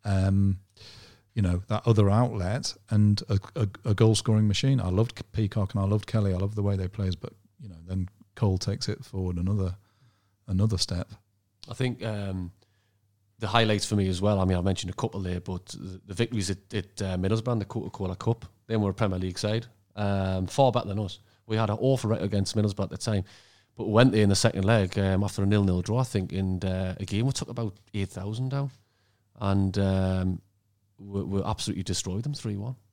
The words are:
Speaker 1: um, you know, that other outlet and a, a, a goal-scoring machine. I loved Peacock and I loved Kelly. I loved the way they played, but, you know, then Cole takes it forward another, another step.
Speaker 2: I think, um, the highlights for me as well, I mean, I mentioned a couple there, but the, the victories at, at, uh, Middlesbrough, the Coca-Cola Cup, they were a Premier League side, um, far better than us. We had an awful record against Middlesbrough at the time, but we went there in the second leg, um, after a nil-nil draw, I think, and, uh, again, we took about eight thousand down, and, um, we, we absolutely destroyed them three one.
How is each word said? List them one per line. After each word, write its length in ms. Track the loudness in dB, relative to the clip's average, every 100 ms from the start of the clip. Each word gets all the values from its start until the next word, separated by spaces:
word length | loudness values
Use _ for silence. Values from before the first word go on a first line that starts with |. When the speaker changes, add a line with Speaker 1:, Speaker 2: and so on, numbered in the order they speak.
Speaker 1:
um, 540 | 2 2 4 4 2 0 _ _ -20 -20 -20 -20 _
you 60 | 0
know, 220 | 0 0 -2
that 140 | -2 4
other 240 | 4 6
outlet 640 | 4 2 0 -4 -4 -6 -10 _
and 320 | 4 4 4 2
a, 100 | -2 -2 -4
a, 120 | -4 -2 -2
a 80 |
goal-scoring 520 | 4 6 4 2 4 4
machine. 340 | 2 2 2
I 80 | 2
loved 340 | 2 0 -2 -8
Peacock 420 | -2 -2 0 -2
and 80 | 0
I 40 | 0
loved 200 | 0 0
Kelly. 280 | 0 0
I 20 | 0
loved 200 | -2 -2
the 60 |
way 140 | -2 -2
they 120 | -4
played, 300 | -4 -4 -4
but, 120 | -10 _ _ _
you 100 | -18
know, 60 | -18 -8
then 220 | -6 -6 _ -20
Cole 240 | 0 2 2
takes 300 | -2 -4 -6
it 140 | -8
forward 320 | -8 -6 -4 -2
another, 400 | 0 0 -2 -6 _ _ _ _ _ _ -4
another 300 | 0 2 2
step. 360 | -2 -4 -6 -14 _ _ _ _ -18
Speaker 2:
I 40 |
think, 300 | -4 -4 -4
um, 480 | -6 -6 -6 -6 -8 -12 _ _ _ _ _ _ _ _
the 100 | 2
highlights 380 | 4 4 2 2
for 100 | 0
me 120 | 0
as 120 | 0
well, 180 | 2 2
I 60 |
mean, 120 | 2 2
I 40 |
mentioned 300 | 0 -2 -4
a 60 | -6
couple 240 | -6 -4
there, 200 | -6 -6
but 260 | -6 -10 -10
the, 340 | -14 -14 -14 -12
the 80 |
victories 360 | -4 -2 -2 -4
at, 80 | -4 _
at, 280 | -8 -8 -8
uh, 140 | -4 -2
Middlesbrough, 420 | 0 0 0 -4
the 60 |
Coca-Cola 500 | -4 -6 -8 -6 -6
Cup, 300 | -2 -2 -2 -6 _ -4
they 100 | 0
were 140 | 0
a 40 |
Premier 240 | 0 -2 0
League 200 | -4 -4
side, 280 | -2 -2 -6 _ _ -4
um, 500 | -2 0 0 -2 -2
far 240 | 2 2
better 160 | 2 -2
than 120 | -4
us. 180 | -6 -8 _ _ -4
We 80 | 0
had 140 | 0
an 60 | 2
awful 300 | 2 2 2
record 140 | 0
against 300 | 0 0 0
Middlesbrough 300 | 0 0 -2
at 60 | -6
the 60 | -6
time, 280 | -2 -2 -4 -12 _ _ _ -8
but 100 | 2
we 40 |
went 200 | 6 8
there 100 | 8
in 60 | 4
the 80 | 4
second 280 | 2 2
leg, 320 | 4 4 2 0
um, 280 | 2 2
after 180 | 0 0
a 40 | 2
nil-nil 360 | 4 4 2
draw, 160 | 0 -2
I 60 |
think, 280 | 0 -2 -2
and, 320 | -2 -2 -2
uh, 300 | -2 -2 -4 -6
again, 260 | -4 -2 -2
we 60 |
took 160 | -2 -6
about 260 | -6 -6 -8 _
eight 160 | -6 -6
thousand 400 | -6 -8 -6 -4
down, 200 | -4 -6 -8 _ _ _ _ _ _
and, 360 | 0 2 2 2
um, 640 | 2 2 2 0 0 -4 _ _ _ _ _ _
we, 260 | -8 -6
we 180 | -4 -2
absolutely 400 | -2 -4 -4 -6
destroyed 400 | -4 -4 -4 -6
them 120 | -6
three 220 | -6 -6 -6
one. 200 | -8 -12 _